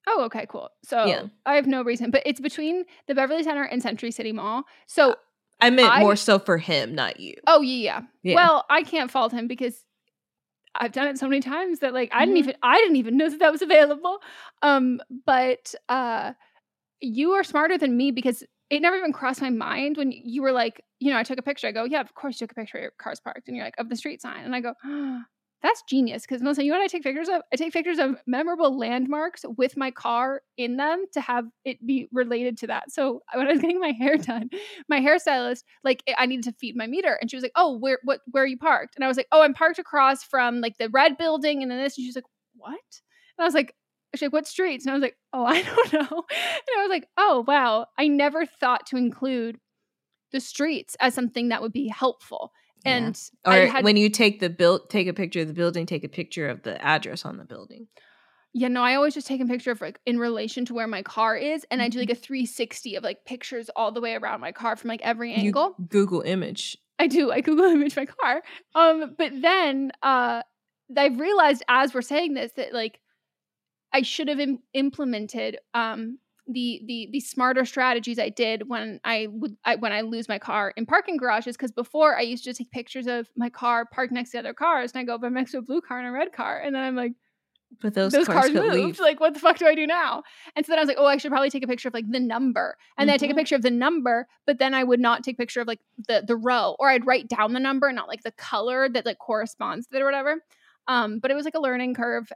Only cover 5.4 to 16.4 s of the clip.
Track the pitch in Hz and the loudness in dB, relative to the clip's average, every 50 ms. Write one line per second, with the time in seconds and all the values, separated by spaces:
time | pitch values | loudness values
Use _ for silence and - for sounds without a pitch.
5.4 | _ _ _ _ 240 240 254 254 240 220 240 - 208 202 208 202 - - 202 190 | _ _ _ _ 6 6 8 8 8 8 8 8 6 6 6 4 4 4 4 4
6.4 | - - 175 160 - - 160 139 113 113 156 143 120 85 - - 92 78 - - | 4 2 0 0 2 0 -2 -2 -2 -2 -2 -4 -4 -4 -4 -8 -14 -16 -16 -2
7.4 | - 311 330 302 285 254 262 247 214 170 - 233 240 - _ _ - 180 - 339 | 4 6 6 6 6 4 -2 -2 -4 -4 -4 -6 -8 -12 _ _ -2 4 6 6
8.4 | 349 330 311 - - - 294 330 294 - 339 320 254 254 - 262 226 220 240 240 | 8 8 6 4 4 2 2 2 2 0 -2 -4 -4 -2 0 0 0 0 -2 -4
9.4 | 226 240 254 240 254 240 240 - _ _ _ _ _ _ _ _ _ _ _ _ | -6 -6 -6 -6 -6 -6 -6 -10 _ _ _ _ _ _ _ _ _ _ _ _
10.4 | _ _ _ _ _ _ - - 240 226 - 262 277 285 269 262 269 262 277 277 | _ _ _ _ _ _ -6 -4 -4 -4 -2 -2 -2 -2 -2 -2 -2 0 0 0
11.4 | 262 254 277 330 381 359 330 - 285 262 254 254 247 226 - 240 302 370 392 339 | 0 -2 -4 -4 -2 -4 -2 -2 -2 -2 0 -2 -2 0 2 4 4 6 6 4
12.4 | 285 269 - - - 247 285 440 453 359 302 262 214 226 240 277 311 320 285 302 | 4 2 -2 0 4 6 6 6 8 6 4 4 2 4 2 4 2 2 2 4
13.4 | 349 311 311 302 370 302 359 302 294 294 294 285 349 359 392 403 - - - - | 4 4 4 2 4 6 8 8 8 8 4 0 -2 -4 -4 -4 -10 -18 -20 -20
14.4 | - - _ _ 285 294 277 269 254 254 247 240 - - 254 269 - 302 269 254 | -20 -20 _ _ 2 4 4 4 4 2 0 -2 -6 -12 -16 -4 0 2 2 4
15.4 | 254 254 247 - _ - - - - - 247 262 254 240 226 214 - 214 254 - | 4 2 0 -2 _ -12 -16 -14 -6 -4 -2 -2 -2 -2 -4 -4 -6 -8 -10 -14